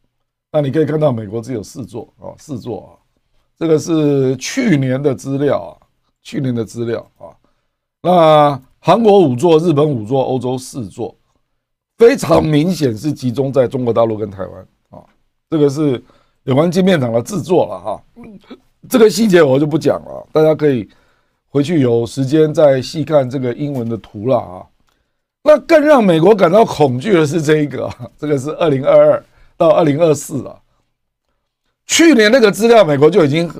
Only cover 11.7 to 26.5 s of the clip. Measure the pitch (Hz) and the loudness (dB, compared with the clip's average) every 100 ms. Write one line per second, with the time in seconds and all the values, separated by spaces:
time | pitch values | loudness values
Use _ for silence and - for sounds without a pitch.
11.7 | _ _ _ 233 269 - 160 160 151 165 | _ _ _ 4 4 0 0 2 0 0
12.7 | 160 139 107 139 135 127 120 135 135 117 | -2 -2 -2 -6 -6 -6 -4 -2 0 0
13.7 | 131 123 117 117 107 104 98 92 90 98 | -2 -2 0 -2 -2 -8 -10 -14 -14 -20
14.7 | _ _ - - _ _ _ _ 160 143 | _ _ -20 -20 _ _ _ _ 0 0
15.7 | 139 147 120 - _ _ _ - 131 170 | 0 -2 -2 -8 _ _ _ -4 0 0
16.7 | 170 185 175 123 117 117 202 151 170 101 | 0 0 0 0 -4 -4 -8 -2 -2 -2
17.7 | 95 95 151 _ - 233 196 _ - _ | -6 -10 -12 _ -20 -20 -20 _ -20 _
18.7 | _ - 262 214 180 226 175 147 131 151 | _ -4 2 2 4 2 4 4 2 0
19.7 | 156 139 92 71 65 - - 156 156 147 | -2 -2 -4 -6 -18 -6 0 2 2 0
20.7 | 127 95 _ _ _ _ _ _ 139 143 | -2 -6 _ _ _ _ _ _ -4 -2
21.7 | 170 123 117 113 - 131 156 156 151 151 | 0 2 0 -2 -6 -2 2 2 2 2
22.7 | 131 127 165 143 151 127 139 123 120 147 | 2 -2 -8 -2 -2 -2 -4 -6 -6 -8
23.7 | 135 117 113 - 107 110 120 92 92 95 | -6 -6 -8 -12 -10 -4 -4 -4 -14 -20
24.7 | _ _ _ _ _ _ _ 294 302 - | _ _ _ _ _ _ _ 2 2 4
25.7 | 330 294 285 202 160 170 226 180 | 2 4 4 4 4 4 4 4